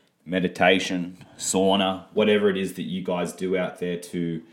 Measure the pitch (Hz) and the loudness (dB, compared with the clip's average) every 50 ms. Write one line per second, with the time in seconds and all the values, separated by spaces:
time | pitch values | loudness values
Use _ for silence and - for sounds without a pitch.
0 | _ _ _ _ _ 80 85 95 87 90 - - 90 90 95 95 - - 95 90 | _ _ _ _ _ -4 -2 0 0 -2 0 4 4 6 6 4 2 0 -2 -4
1 | 87 90 92 - - - - - - - - 95 98 98 95 101 95 95 95 92 | -4 -6 -10 -14 -20 -20 -16 -10 -6 -2 0 2 4 4 4 2 2 0 -2 -4
2 | - - - 104 107 107 104 104 104 104 92 95 95 90 - - 85 - 87 92 | -8 -4 -2 2 4 4 4 4 4 2 2 0 -2 -4 -6 -6 -8 -6 -6 -6
3 | 90 - 90 87 87 85 - - 92 92 92 90 90 85 - - 90 90 87 82 | -4 -4 -2 -2 -2 -4 -6 -6 -4 -2 -2 -2 -2 -4 -6 -6 -6 -4 -4 -6
4 | - - - 90 85 85 82 82 80 - | -8 -8 -6 -4 -4 -2 -4 -6 -8 -12